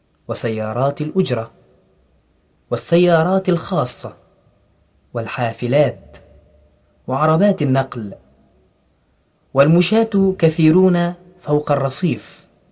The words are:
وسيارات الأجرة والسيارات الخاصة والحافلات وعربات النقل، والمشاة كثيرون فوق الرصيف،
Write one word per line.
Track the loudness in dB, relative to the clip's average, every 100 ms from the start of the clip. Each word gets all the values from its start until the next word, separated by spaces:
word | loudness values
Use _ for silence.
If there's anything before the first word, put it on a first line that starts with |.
| _ _ -8
وسيارات | -4 -4 -4 -4 -2 -2 -2
الأجرة | -4 -2 -2 -2 -6 _ _ _ _ _ _ _ _ _ _ _ -8
والسيارات | -6 0 2 4 2 0 -2 0
الخاصة | -4 -2 -4 -4 -6 -10 -16 _ _ _ _ _ _ _ _ _
والحافلات | -10 -8 -6 -6 -4 0 2 0 -2 -16 -20 -20 -20 _ _ _ _ _ _ -6
وعربات | -2 0 2 2 0
النقل، | 0 0 -2 -8 -12 -14 _ _ _ _ _ _ _ _ _ _ _ _ _
والمشاة | 2 4 4 4 2 2 2 0 2
كثيرون | 0 4 4 6 4 2 -2 -6 -16 -12
فوق | -2 -2 0
الرصيف، | -2 -2 -2 -2 -4 -8 -20 _ _ _